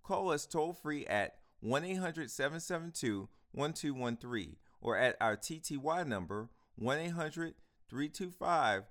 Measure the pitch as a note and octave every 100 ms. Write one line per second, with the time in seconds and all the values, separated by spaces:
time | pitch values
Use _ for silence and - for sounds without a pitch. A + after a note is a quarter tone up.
0 | - G3 F#3+ D3 - E3 D#3+ E3+ D3+ D3
1 | - G#2 F#2+ - - _ A2 C3+ F3 F#3
2 | F3+ D#3+ C3 - C#3 D#3+ - E3+ E3+ -
3 | B2+ G2+ G2 _ _ - D3 D#3 D3 C3
4 | B2 A#2 B2 A#2+ E2+ - _ _ A2+ A2
5 | B2 - A2+ G#2+ - D#3+ - C#3+ C#3+ E3+
6 | D#3+ G2+ F2 G2+ A#2 - _ - A#2 D3
7 | E3+ E3+ D#3 D#3+ E3 - - _ - A#2+
8 | D3 - F#3 F3 F3 E3+ A#2+ G2 -